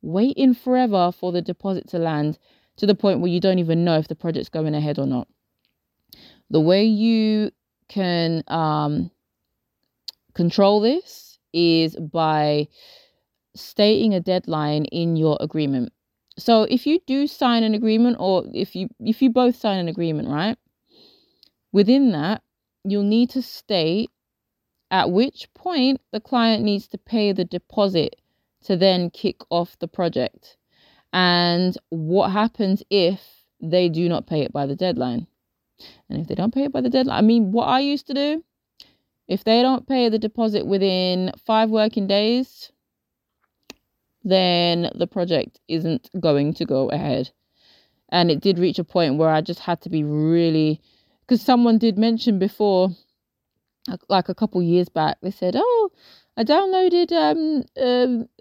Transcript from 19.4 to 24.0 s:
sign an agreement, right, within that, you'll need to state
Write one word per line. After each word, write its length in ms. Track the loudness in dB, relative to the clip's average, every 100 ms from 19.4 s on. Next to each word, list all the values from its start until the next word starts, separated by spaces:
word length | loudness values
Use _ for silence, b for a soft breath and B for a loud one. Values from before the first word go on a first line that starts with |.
| 2 0
sign 220 | -2 -2
an 100 | -4
agreement, 400 | -4 -2 -2 -4
right, 300 | -2 -4 -6 _ _ b b b b b b b _ _
within 400 | 2 4 4 4
that, 300 | 2 -2 -4 -8 _ _ _
you'll 180 | -4 -2
need 280 | 0 2 0
to 100 | -2
state 720 | -8 -12 -4 -2 0 -2